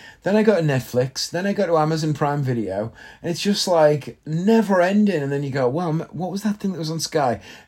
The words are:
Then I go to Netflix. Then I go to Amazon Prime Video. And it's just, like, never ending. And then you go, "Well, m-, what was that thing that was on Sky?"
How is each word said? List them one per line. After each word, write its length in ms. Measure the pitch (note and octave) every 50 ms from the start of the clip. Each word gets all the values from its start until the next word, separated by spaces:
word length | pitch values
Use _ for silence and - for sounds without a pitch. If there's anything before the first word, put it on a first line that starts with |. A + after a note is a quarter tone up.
| - - - _
Then 140 | - E3+ G3+
I 60 | G#3+
go 140 | G#3+ A3 G3+
to 60 | E3+
Netflix. 680 | E3 D3 C3+ B2+ A#2+ - - B2 C3 C3+ - - - -
Then 180 | - E3+ F#3+
I 60 | G3+
go 140 | G3 G3+ G3
to 120 | - E3 D#3
Amazon 360 | D3+ D#3 D#3+ D#3 D#3 D#3 D3+
Prime 280 | - D#3 C#3+ C#3+ D3
Video. 500 | C#3 C3 B2 A#2 G#2 F#2 F#2+ G2+ G#2+ A#2 - - - - - _
And 100 | - D#3+
it's 100 | E3+ -
just, 260 | - G3+ G3+ - -
like, 520 | G3 F3+ E3 D#3 D3+ D3+ C#3+ - A#2+ - - _
never 560 | - D#3 E3 F#3 G#3 A3+ A3+ A3 F#3+ G3 F3+
ending. 420 | F3 F#3 G3+ G#3 G#3 G3+ F#3 D3+
And 100 | C#3 C#3
then 100 | C#3+ C#3
you 80 | C#3+ C#3
go, 180 | B2+ C#3 C3 B2
"Well, 200 | C3 E3+ F3+ E3
m-, 200 | D#3 D#3+ D#3+ -
what 180 | - C#3+ F3+ F3+
was 120 | F#3 G3+
that 160 | - A3 G3+ -
thing 140 | - G3
that 60 | F#3 D3+
was 120 | E3 D#3
on 100 | E3 D#3+
Sky?" 400 | - - - D#3+ C#3 B2 A2+ - - - - - -